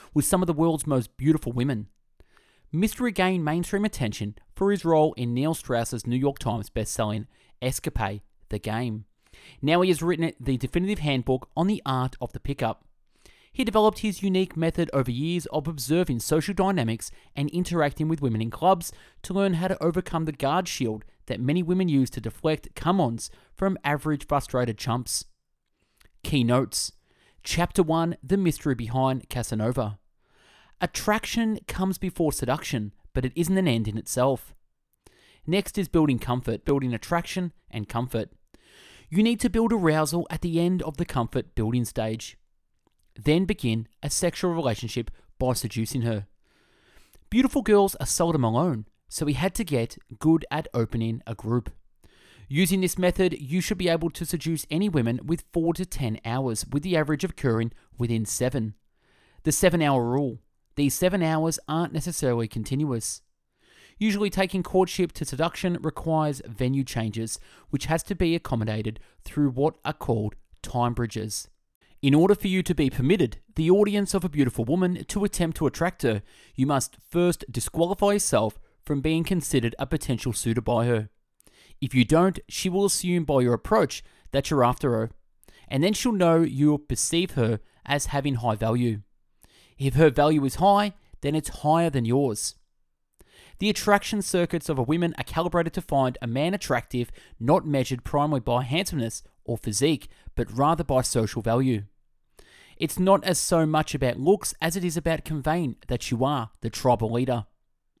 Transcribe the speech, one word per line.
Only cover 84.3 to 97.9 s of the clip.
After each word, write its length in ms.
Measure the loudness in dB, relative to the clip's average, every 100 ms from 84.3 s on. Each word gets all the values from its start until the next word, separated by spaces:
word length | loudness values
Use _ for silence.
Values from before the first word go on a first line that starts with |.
that 180 | -2 0
you're 140 | 4
after 260 | 4 2 0
her, 200 | 0 -2 -8 _ _ -20 -20 -6
and 160 | 0
then 80 | 0
she'll 180 | 0 0
know 320 | 2 4 4
you'll 360 | 2 2 2 2
perceive 560 | -2 -4 -2 0 -2
her 260 | 0 0 -2 -6 _ -4
as 200 | -2 -2
having 280 | -2 -2
high 220 | -2 -2 -2
value. 460 | 0 0 0 -2 -8 _ _ _ _ _ _ -4
If 180 | 0
her 140 | 6 6
value 360 | 6 4 4
is 100 | 0
high, 400 | 2 4 4 2 -4 _ -6
then 140 | -2
it's 140 | -2 -4
higher 420 | -4 2 2 2
than 140 | 0
yours. 500 | 2 2 2 -2 -6 -10 _ _ _ _ _ _ _ -20 -20 -2
The 100 | 0
attraction 540 | 0 2 2 2 -4
circuits 460 | 0 0 0 -2 -2
of 100 | -2
a 60 |
woman 320 | 0 0 0 -4
are 60 |
calibrated 480 | -6 -4 0 0 0
to 100 | -4
find 340 | -2 0 0 -2
a 60 | -4
man 260 | -2 -2
attractive, 560 | -2 -2 -4 -2 -6 -6 -10 -20 -4
not 260 | 2 2 4
measured 380 | 0 0